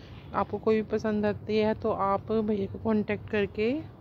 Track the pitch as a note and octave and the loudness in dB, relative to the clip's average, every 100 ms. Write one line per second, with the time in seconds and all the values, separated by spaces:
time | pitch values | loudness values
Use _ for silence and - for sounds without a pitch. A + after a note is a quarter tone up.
0 | - - - G3 G3 G3+ A3 A3 G#3 G#3+ | -16 -16 -6 -2 -2 0 2 2 2 -2
1 | A3 G#3 G#3 G3+ - G#3+ G#3+ A3 A3 F3 | 0 2 0 0 0 2 2 2 0 2
2 | G3 G3 - A3 G#3+ G#3 F#3+ G3 A3+ G#3+ | 2 0 0 0 2 0 -2 -4 2 2
3 | G#3 G3+ - G#3+ G3 G#3+ A3+ D4+ - - | 2 -2 -2 0 0 0 0 0 -4 -8